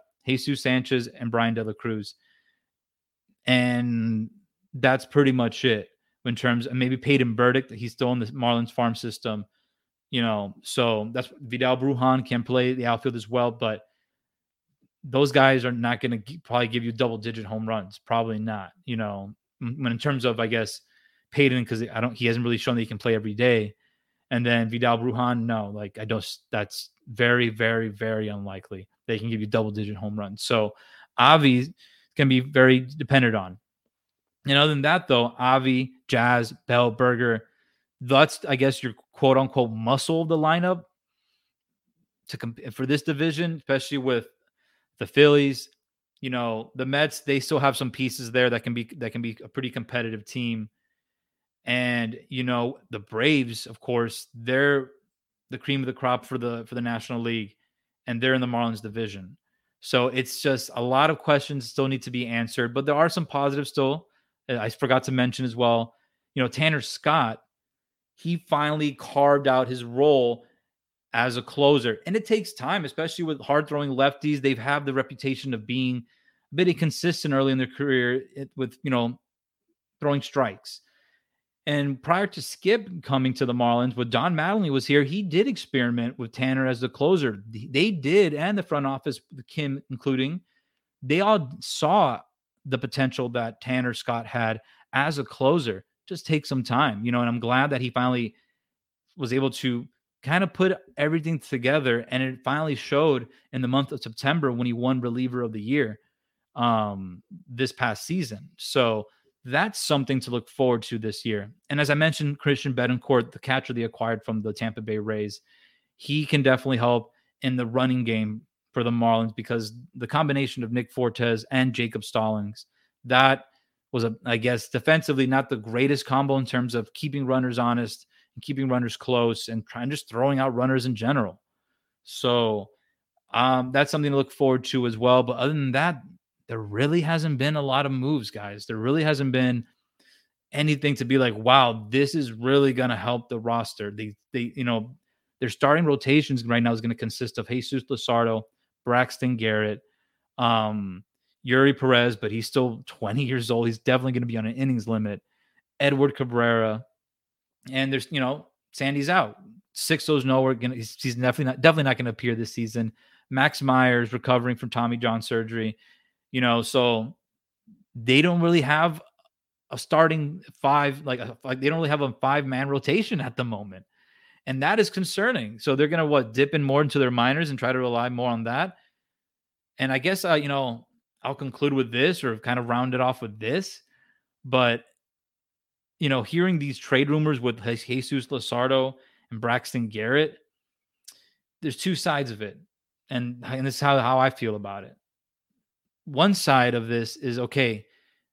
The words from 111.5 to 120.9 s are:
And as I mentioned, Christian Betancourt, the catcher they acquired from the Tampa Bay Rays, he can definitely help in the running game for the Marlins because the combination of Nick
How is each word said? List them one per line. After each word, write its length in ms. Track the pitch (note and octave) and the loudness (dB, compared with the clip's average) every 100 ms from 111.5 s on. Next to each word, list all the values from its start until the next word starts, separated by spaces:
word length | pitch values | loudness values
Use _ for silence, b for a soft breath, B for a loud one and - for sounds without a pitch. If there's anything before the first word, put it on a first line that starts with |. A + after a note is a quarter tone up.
| - - | -16 -6
And 100 | C#3+ | -2
as 120 | C#3+ | 0
I 40 | |
mentioned, 440 | D3 D#3+ D3 D3 D3 | 2 2 0 -4 -2
Christian 340 | D3 C3+ C#3+ | 0 0 0
Betancourt, 580 | B2 B2 B2+ - B2+ A#2+ | -2 0 0 2 2 2
the 80 | - | -6
catcher 360 | C3+ C3 - | -4 -4 -2
they 80 | A#2+ | -6
acquired 420 | A2+ - A2+ A2 | -6 -4 -4 -4
from 160 | - A2 | -4 -6
the 140 | G#2+ | -4
Tampa 260 | G#2 A2+ A2 | -6 -6 -6
Bay 160 | A2 G#2+ | -6 -6
Rays, 460 | G#2+ G#2+ G#2 - b b b b b _ | -4 -4 -6 -8 b b b b b _
he 260 | - D3+ | -4 -2
can 180 | C#3+ C#3+ | 2 4
definitely 360 | C3+ B2+ C3+ A#2+ | 4 4 2 2
help 320 | A#2+ A#2+ - _ _ _ | 2 2 0 _ _ _
in 140 | C3 B2+ | -4 -2
the 100 | A#2 | -2
running 380 | B2+ B2+ B2+ | 0 2 0
game 360 | A2+ A2 G#2+ A2 - _ _ | 0 -2 -2 -6 -14 _ _
for 100 | B2+ | -2
the 80 | A#2 | 0
Marlins 460 | A#2 A#2 A2+ A2+ A2 | 2 4 2 0 -6
because 420 | A2 A#2 G#2 A#2+ C3 | -6 -4 -6 -14 -18
the 120 | C3 A#2+ | -12 -4
combination 580 | D3 D3+ C#3 C3 C3 | 0 0 0 -2 -6
of 80 | A2+ | -4
Nick 180 | B2 B2 | -4 -4